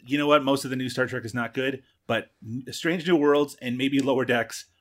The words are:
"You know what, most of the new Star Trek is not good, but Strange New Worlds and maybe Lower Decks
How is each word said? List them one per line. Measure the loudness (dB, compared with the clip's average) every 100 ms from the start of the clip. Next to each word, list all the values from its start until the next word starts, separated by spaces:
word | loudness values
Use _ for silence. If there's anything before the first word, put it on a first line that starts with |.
| -4
"You | -2
know | 4
what, | 4
most | 4 0
of | -2
the | -6
new | -4
Star | -2 -2
Trek | -4 -8
is |
not | -6 -6 -4
good, | -4 -4 _ _ -4
but | -4 -4 _ -12 -12 -10
Strange | -6 -2 -2 2
New | 4
Worlds | 6 4 2 -4
and | -6 -2
maybe | 0 2
Lower | 2 2 2
Decks | 0 0 -8 -16 _